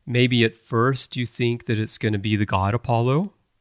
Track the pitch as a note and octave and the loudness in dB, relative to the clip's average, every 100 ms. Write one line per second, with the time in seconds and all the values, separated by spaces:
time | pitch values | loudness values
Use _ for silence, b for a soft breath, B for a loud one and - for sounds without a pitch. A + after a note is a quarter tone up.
0 | - B2 B2 B2 A2+ - - A#2 B2 C3 | -4 0 2 4 2 0 -4 0 0 0
1 | - B2+ A#2+ - A#2+ A#2+ - A2 A2 - | -4 -6 -8 -4 -2 -2 -2 -4 -2 -2
2 | A2 G#2 G#2 G#2 G#2 G2 F#2+ A#2 - A#2 | -2 -2 0 0 0 0 0 -2 0 0
3 | B2 C#3+ G3 - _ _ | 2 0 -2 -8 _ _